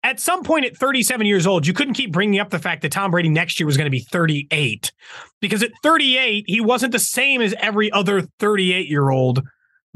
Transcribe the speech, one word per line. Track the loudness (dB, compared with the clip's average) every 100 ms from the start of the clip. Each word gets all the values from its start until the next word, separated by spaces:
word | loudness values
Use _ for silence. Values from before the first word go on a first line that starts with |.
At | -4 -4
some | -2 -2
point | 0 0 0
at | -2
thirty-seven | -2 0 0 0 2
years | 4 4
old, | 2 2
you |
couldn't | 0 -2 -2
keep | -2
bringing | 0 2 0
up | 0
the | -4
fact | -4 -4
that | -4
Tom | -2 0
Brady | 2 2
next | 0 0 -2
year | 0
was | 0
gonna | 0
be | -4
thirty-eight. | -4 -2 0 0 -2 -2 -2 -4 -8 _ -20 -20 -20 _
Because | -4 0
at | -2 0
thirty-eight, | 2 4 2 2 2 -2 -2
he | 0
wasn't | 2 2 0
the | 0
same | -2 0 0 0
as | 0 -2
every | -2 0 0
other | 0 0 0 -2 _
thirty-eight-year-old. | 0 2 2 0 0 0 2 2 2 0 -4 _ _ _ _